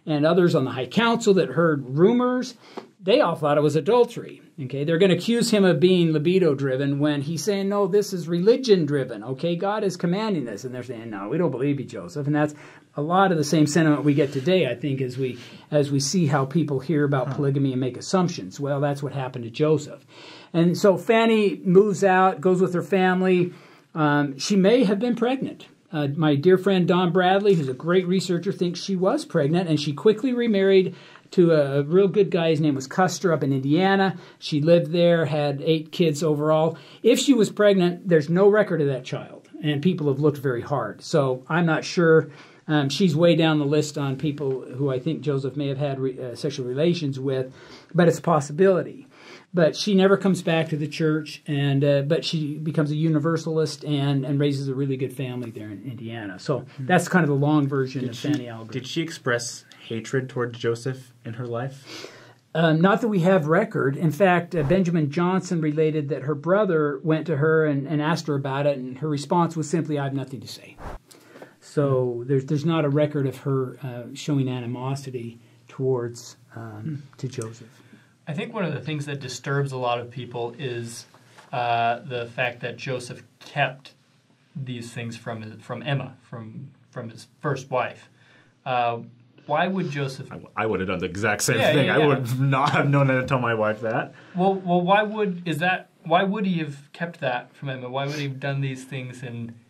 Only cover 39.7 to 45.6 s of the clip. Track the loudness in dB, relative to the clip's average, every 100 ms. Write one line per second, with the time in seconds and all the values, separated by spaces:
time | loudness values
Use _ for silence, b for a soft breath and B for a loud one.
39.7 | 0 0 0 0 2 0 0 -2 -4 -4
40.7 | -4 -4 -8 -4 0 0 -2 -2 0 0
41.7 | 0 -2 2 6 6 4 B B B B
42.7 | 0 0 2 2 4 4 6 4 2 2
43.7 | 0 0 -4 -6 -4 -4 -4 -4 -4 -6
44.7 | -4 -2 -2 -4 -4 -2 -2 -4 -4